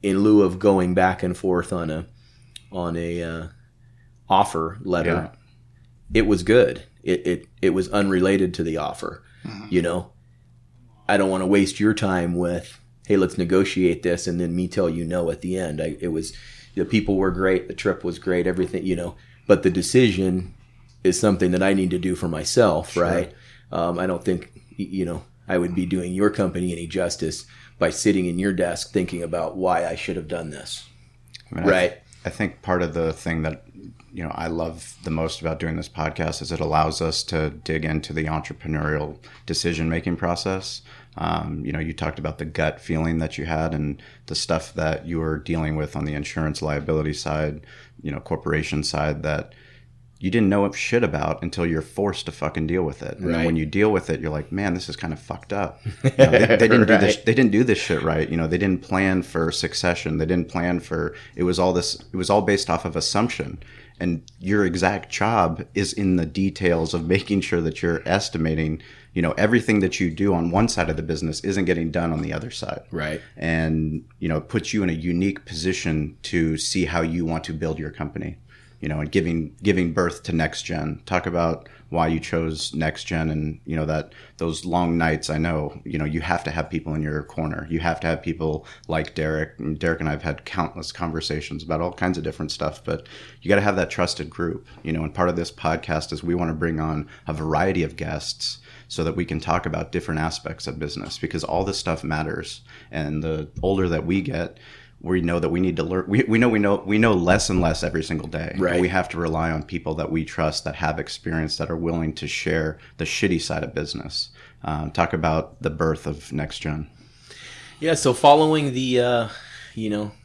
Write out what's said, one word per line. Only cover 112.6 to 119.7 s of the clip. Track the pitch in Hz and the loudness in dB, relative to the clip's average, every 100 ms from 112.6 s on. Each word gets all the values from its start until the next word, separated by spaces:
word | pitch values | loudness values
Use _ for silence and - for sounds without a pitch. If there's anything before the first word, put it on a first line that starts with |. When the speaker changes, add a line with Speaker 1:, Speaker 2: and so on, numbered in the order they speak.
| 78 78 - - | 0 -4 -16 -8
Speaker 2:
the | |
shitty | 82 - 101 85 | -4 0 2 2
side | - 80 | 0 -4
of | 78 | -4
business. | - 76 - - - - - - - | -6 -6 -8 -8 -6 -8 -10 -20 -12
Um, | - 76 78 | -6 -4 -4
talk | 82 85 | 0 2
about | 85 80 80 - - | 2 2 2 -2 -4
the | 80 | -6
birth | 76 82 76 76 | 0 0 0 -4
of | 76 - | -8 -8
Next | 76 76 - | -6 -6 -6
Gen. | 80 76 76 - - - - - - - - - | -6 -6 -8 -16 -20 -20 -20 -20 -18 -18 -20 -6
Speaker 1:
Yeah. | 156 | 0
So | 160 135 | 2 2
following | 123 151 147 156 156 143 | 6 8 10 8 4 2
the, | 127 131 123 | -2 2 2
uh, | 120 120 110 - - - - | 4 2 0 -6 -16 -18 -14